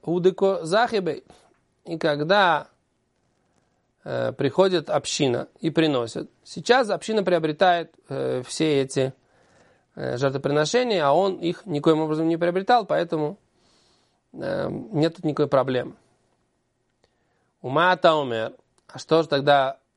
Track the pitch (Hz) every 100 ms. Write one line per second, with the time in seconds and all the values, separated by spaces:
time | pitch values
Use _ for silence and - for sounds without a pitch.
0 | - 175 180 180 196 180 160 202 240 226
1 | 175 - - _ _ _ _ _ - 165
2 | 165 147 151 208 185 147 - _ _ _
3 | _ _ _ _ _ _ _ _ _ _
4 | - 127 120 123 139 - 190 180 143 147
5 | - - 135 123 - _ 165 165 160 131
6 | 117 - - _ - - 156 254 214 175
7 | - 220 185 175 160 151 185 175 165 _
8 | - 135 131 127 127 - 156 139 135 139
9 | 131 - _ _ _ _ _ _ _ -
10 | 131 127 127 131 139 147 151 240 247 190
11 | 143 151 196 175 175 175 202 147 160 156
12 | 156 156 165 165 175 180 196 247 202 160
13 | 170 160 151 202 _ _ _ _ _ _
14 | _ _ _ - 139 92 92 98 - 160
15 | 160 - 156 147 143 135 131 127 123 -
16 | _ _ _ _ _ _ _ _ _ _
17 | _ _ _ _ _ _ - 170 180 180
18 | 170 156 135 113 113 - _ _ _ -
19 | - 160 156 139 143 143 135 - _